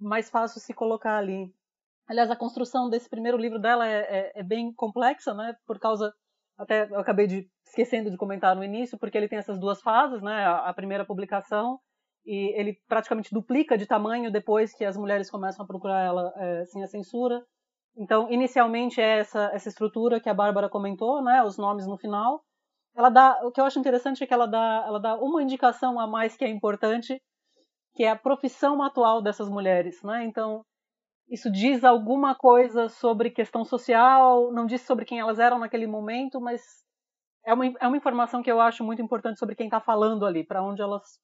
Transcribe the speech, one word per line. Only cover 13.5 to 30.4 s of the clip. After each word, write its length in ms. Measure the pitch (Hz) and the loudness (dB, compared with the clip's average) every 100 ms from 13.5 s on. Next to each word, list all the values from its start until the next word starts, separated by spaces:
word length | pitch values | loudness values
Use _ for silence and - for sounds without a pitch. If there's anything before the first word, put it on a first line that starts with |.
| 262 311 220 | 0 2 0
de 100 | 208 | 0
tamanho 460 | 220 214 233 233 | -2 -2 -4 -4
depois 420 | 208 208 214 220 | -4 0 0 0
que 100 | - | -4
as 120 | 202 190 | -6 -6
mulheres 340 | 202 202 196 | -4 -4 -4
começam 340 | 208 190 190 | -8 -8 -8
a 40 | 196 | -12
procurar 320 | 190 196 190 | -10 -4 -2
ela, 320 | 185 180 175 196 | 0 -2 -4 -6
é, 280 | 180 170 175 | -6 -6 -8
sem 160 | 196 | -10
a 40 | 190 | -10
censura. 580 | 208 185 240 247 240 240 _ _ _ _ 233 | -10 -10 -4 -2 -4 -8 _ _ _ _ -12
Então, 340 | 196 220 226 | 0 0 2
inicialmente 680 | 240 254 254 233 233 247 240 | 0 0 4 2 2 -4 0
é 180 | 220 220 | 2 2
essa, 320 | 208 214 202 | 0 -2 -2
essa 160 | 202 214 | -4 -10
estrutura 500 | - 214 226 233 226 | -6 -4 0 0 0
que 100 | 226 | -2
a 60 | |
Bárbara 340 | 202 208 202 196 | 0 0 0 -2
comentou, 540 | 208 196 190 226 285 | -4 -6 -4 -2 0
né? 200 | 247 262 | 2 4
Os 160 | 214 196 | 2 0
nomes 280 | 202 208 190 | -4 -4 -6
no 120 | 196 | -10
final. 440 | 214 208 226 302 _ _ _ _ _ - | -6 -4 -2 -4 _ _ _ _ _ 4
Ela 140 | 247 | 8
dá, 300 | 240 269 247 | 10 10 8
o 100 | 247 | -2
que 80 | 254 | 0
eu 40 | |
acho 140 | 269 269 | 0 0
interessante 460 | 269 247 277 262 | 0 0 0 -6
é 20 | 269 | 0
que 60 | |
ela 140 | 247 226 | 0 2
dá, 380 | 226 226 220 214 | 0 0 0 -2
ela 120 | 208 | -4
dá 180 | 220 226 | -4 -4
uma 260 | 269 330 | -2 -2
indicação 580 | 269 262 247 233 254 240 | -2 2 2 2 -2 -2
a 60 | 220 | -4
mais 300 | 220 220 - | -2 -4 -2
que 80 | |
é 40 | 247 | -6
importante, 720 | 214 214 202 214 233 233 262 _ _ _ _ _ _ _ | -2 -2 -2 -2 -2 -4 -10 _ _ _ _ _ _ _
que 100 | - | 0
é 60 | 220 | 0
a 60 | 214 | 2
profissão 640 | 277 277 254 - 285 285 | 0 0 -2 0 0 0
atual 380 | 277 269 226 226 | -2 2 4 4
dessas 280 | 208 208 202 | 0 -4 -6
mulheres, 540 | 202 190 180 175 175 | -4 0 2 0 -6
né? 220 | 202 233 | -8 -8
Então, 380 | 226 226 | -6 -6